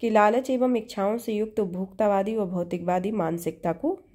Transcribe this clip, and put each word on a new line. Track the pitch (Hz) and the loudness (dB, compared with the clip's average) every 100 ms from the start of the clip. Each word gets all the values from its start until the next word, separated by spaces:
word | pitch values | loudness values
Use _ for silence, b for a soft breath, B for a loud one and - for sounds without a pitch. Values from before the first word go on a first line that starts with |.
कि | 233 | 2
लालच | 214 208 240 254 | 4 6 4 0
एवं | 254 254 240 | 0 2 0
इच्छाओं | 220 - 196 233 | -2 -2 -2 -2
से | 240 | -2
युक्त | 208 220 214 | -4 -2 -2
उपभोक्तावादी | 196 180 190 - 208 196 196 220 | -4 -4 -6 0 2 2 0 -2
व | 190 | -2
भौतिकवादी | 180 175 180 175 180 196 | -2 -4 -4 0 0 0
मानसिकता | 214 165 170 170 170 170 | -2 -2 -2 -4 -4 -4
को | 165 302 381 - | -2 -2 -4 -6